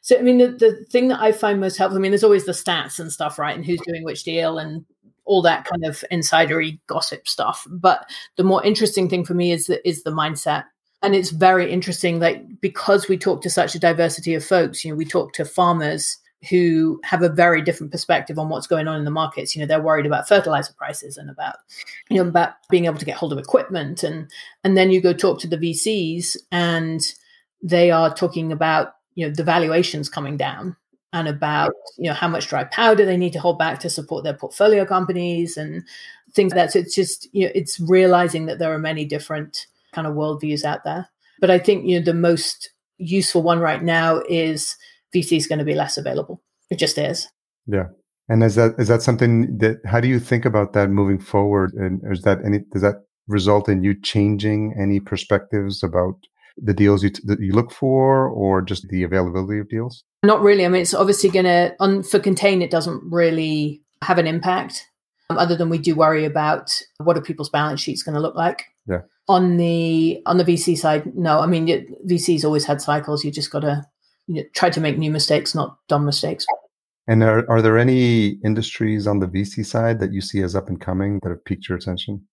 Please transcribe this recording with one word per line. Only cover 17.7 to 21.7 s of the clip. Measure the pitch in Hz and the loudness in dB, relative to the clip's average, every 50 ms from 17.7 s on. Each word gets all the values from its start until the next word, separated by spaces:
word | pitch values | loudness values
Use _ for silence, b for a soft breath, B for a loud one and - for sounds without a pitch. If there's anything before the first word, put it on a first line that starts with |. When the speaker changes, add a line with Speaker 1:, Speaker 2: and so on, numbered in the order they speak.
| 165 - 156 147 | -4 -4 -6 -12
Speaker 1:
perspective | 151 165 - - 170 147 - - 156 156 | -10 -10 -2 0 0 0 0 -6 -8 -6
on | 156 156 | -6 -6
what's | 156 135 - | -6 -8 -4
going | - 175 160 156 | -2 -2 -2 -2
on | 160 160 151 | -4 -4 -4
in | 147 | -4
the | 147 | -4
markets. | 151 156 160 151 - - - - - | -2 -2 -4 -4 -6 -8 -8 -8 -8
You | 160 151 | -6 -2
know, | |
they're | 147 156 156 | -2 0 0
worried | 151 160 156 151 147 | 2 2 0 2 0
about | 147 147 - - - | 0 -2 -2 2 4
fertilizer | 214 196 - 165 151 143 143 - _ | 4 4 4 2 -2 -2 -2 -6 _
prices | _ 143 139 147 - - 139 139 | _ -14 -12 -12 -12 -12 -14 -16
and | - 143 143 | -16 -16 -18
about, | 139 147 156 147 - - _ B | -14 -10 -10 -10 -10 -12 _ B